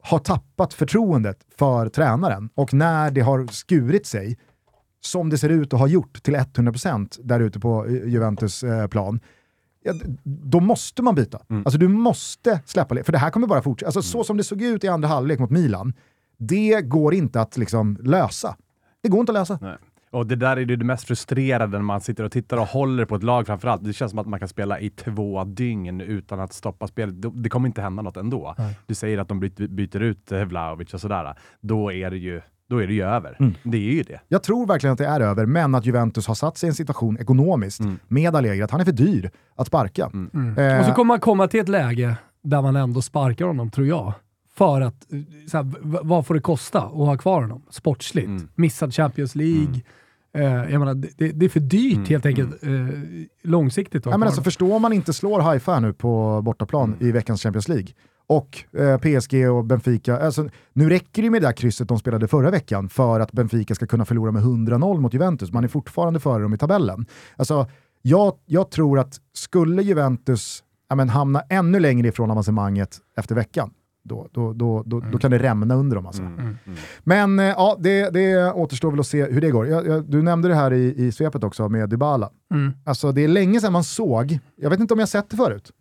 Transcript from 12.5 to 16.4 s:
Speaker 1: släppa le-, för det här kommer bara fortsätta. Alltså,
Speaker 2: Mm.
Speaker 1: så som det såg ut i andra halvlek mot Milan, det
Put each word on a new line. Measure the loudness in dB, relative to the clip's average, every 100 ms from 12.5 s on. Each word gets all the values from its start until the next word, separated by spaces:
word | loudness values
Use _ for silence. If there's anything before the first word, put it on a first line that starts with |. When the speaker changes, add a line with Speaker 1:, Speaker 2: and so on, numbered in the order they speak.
| 0 -2
Speaker 1:
släppa | -2 -2
le-, | -2
för | 0
det | 0
här | 2
kommer | 0 2
bara | 2
fortsätta. | 0 -4 -4
Alltså, | -4 -4 -4
Speaker 2:
Mm. |
Speaker 1:
så |
som | -2 -2
det |
såg | -2 -4
ut | -2 -2
i | -2
andra | 0 0
halvlek | 0 0 0
mot | 2
Milan, | 2 2 0 -4 -8 _ _ _
det | _